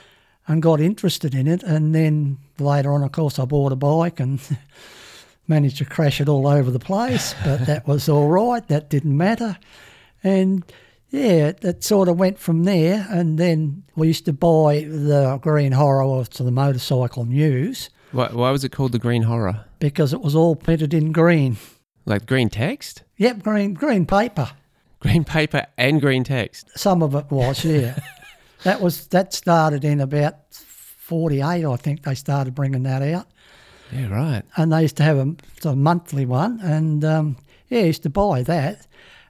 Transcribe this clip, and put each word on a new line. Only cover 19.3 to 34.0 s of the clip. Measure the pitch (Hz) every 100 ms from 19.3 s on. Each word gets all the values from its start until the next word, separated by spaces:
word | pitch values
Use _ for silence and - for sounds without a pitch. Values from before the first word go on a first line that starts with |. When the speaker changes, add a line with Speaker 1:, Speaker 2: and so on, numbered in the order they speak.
| 117 98 107 - -
Speaker 1:
Because | 147 143 147
it | 165
was | 165 156
all | 165 151
printed | - 165 151
in | 160 156
green. | 160 165 165 135 107 - _ _ _ -
Speaker 2:
Like | 104 -
green | 131 110
text? | 107 139 277 - - - -
Speaker 1:
Yep, | 220 220
green, | 214 208 202
green | 175 294 214 151
paper. | 196 240 - 117 - _ _ _ _
Speaker 2:
Green | - 165
paper | 151 160 151 143 - -
and | 123 147
green | 139 131
text? | 123 131 101 - - -
Speaker 1:
Some | 202 180
of | 156 139
it | 143
was, | 139 123 139
yeah. | 160 151 120 131
Speaker 2:
<laughs> | - - - - _ _
Speaker 1:
That | 180 214
was, | 175 170 -
that | 180 190
started | - - 170 156 147 147
in | 147
about | 135 147 147 - _
forty-eight, | - - - - - - 165 160 139 143 175
I | 156 123
think | 151 147
they | 143 131
started | - 143 131 127
bringing | 135 131
that | 131 131
out. | 139 175 - _ _ - - - -
Speaker 2:
Yeah, | 127